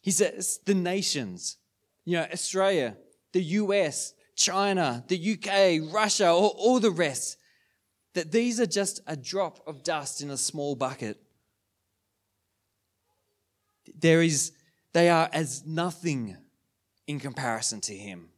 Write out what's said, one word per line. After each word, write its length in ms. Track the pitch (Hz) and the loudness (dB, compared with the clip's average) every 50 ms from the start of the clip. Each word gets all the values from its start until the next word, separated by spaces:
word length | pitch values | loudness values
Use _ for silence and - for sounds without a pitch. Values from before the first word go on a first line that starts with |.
He 100 | _ 190 | _ -2
says 500 | 190 - 208 170 - - 185 - - - _ | 2 2 2 0 0 -4 -6 -6 -6 -6 _
the 100 | - 202 | 0 0
nations, 840 | 190 180 175 180 196 190 - - 147 123 98 90 87 - - - _ _ _ _ _ _ _ _ _ _ | 0 2 0 -2 -2 -2 -2 -2 -4 -4 -6 -10 -10 -10 -10 -12 _ _ _ _ _ _ _ _ _ _
you 120 | - 175 | -2 -2
know, 100 | 170 160 - - | -2 -2 -2 -6
Australia, 640 | 190 - - - 190 190 196 196 165 135 117 104 - - _ _ _ _ _ _ | -8 -6 -4 0 2 2 2 4 2 0 -2 -4 -8 -20 _ _ _ _ _ _
the 100 | 180 185 | -2 -2
U 320 | 151 170 208 214 190 196 | 0 0 0 0 2 2
S, 400 | 202 185 151 139 - - - - _ _ _ _ | 2 2 2 0 -4 -8 -8 -10 _ _ _ _
China, 720 | - - - 180 190 196 202 196 185 170 139 120 120 123 - | 0 0 2 2 2 2 2 2 2 2 0 0 -4 -4 -4
the 80 | 180 | -4
U 200 | 185 160 202 220 | -2 0 -2 -4
K, 440 | - - 196 190 196 196 190 170 160 | -2 -4 -2 2 4 6 6 4 2
Russia, 480 | 156 156 160 214 214 208 202 - 208 170 | 0 -2 0 0 0 2 2 2 4 6
all, 260 | 170 175 196 208 - | 6 6 4 4 2
all 240 | - 185 226 254 254 | 2 4 4 4 6
the 100 | 202 226 | 4 2
rest, 460 | 180 160 175 147 135 120 - - - _ _ _ _ _ _ _ _ _ _ _ _ _ _ _ _ | 2 2 0 0 0 -4 -8 -8 -10 _ _ _ _ _ _ _ _ _ _ _ _ _ _ _ _
that 180 | 180 165 160 151 | -6 -6 0 0
these 260 | 226 233 247 233 214 | 2 2 2 0 0
are 60 | 247 | 0
just 340 | 185 - 202 196 190 - - - | 0 0 -2 -2 -2 -4 -10 -10
a 100 | - 156 | -10 -10
drop 440 | 147 123 - - 196 196 170 - - - | -10 -8 -6 -4 -2 -2 -4 -4 -10 -14
of 160 | - 156 135 131 | -14 -14 -10 -6
dust 400 | 175 165 151 143 139 - - 143 | -4 -4 -4 -4 -8 -10 -10 -10
in 80 | 143 | -8
a 60 | 139 | -6
small 380 | 127 - - - 156 143 143 143 | -4 -4 -4 -4 -4 -4 -4 -2
bucket. 460 | 120 135 127 131 - - 107 107 _ _ _ _ _ _ _ _ _ _ _ _ _ _ _ _ _ _ _ _ _ _ _ _ _ _ _ _ _ _ _ _ _ _ _ _ _ _ _ _ _ _ _ _ _ _ _ _ _ _ _ _ _ _ - - | -2 -2 -4 -4 -6 -8 -8 -8 _ _ _ _ _ _ _ _ _ _ _ _ _ _ _ _ _ _ _ _ _ _ _ _ _ _ _ _ _ _ _ _ _ _ _ _ _ _ _ _ _ _ _ _ _ _ _ _ _ _ _ _ _ _ -20 -18
There 280 | 160 156 165 160 165 165 | 0 4 6 6 6 6
is, 300 | 165 156 135 - - - _ _ _ _ _ _ _ _ | 4 2 0 -2 -4 -6 _ _ _ _ _ _ _ _
they 180 | 170 170 170 | 4 6 6
are 180 | 170 165 165 - - | 6 4 4 2 0
as 320 | 151 160 - - - - | -4 -4 -4 -6 -10 -10
nothing 680 | 160 160 160 170 180 165 - - 170 147 131 117 104 92 - - _ _ _ _ _ _ _ _ _ _ _ _ | -6 -4 -2 -2 -4 -4 -6 -4 -4 -2 -2 -4 -6 -10 -14 -20 _ _ _ _ _ _ _ _ _ _ _ _
in 140 | - 147 143 | -10 -8 -8
comparison 600 | 127 143 120 123 131 123 113 110 107 - 113 104 92 | -8 -10 -8 -6 -4 -4 -4 -2 -4 -6 -6 -6 -8
to 120 | - 104 | -10 -10
him. 360 | 98 101 104 95 87 85 80 _ | -10 -12 -12 -14 -14 -16 _ _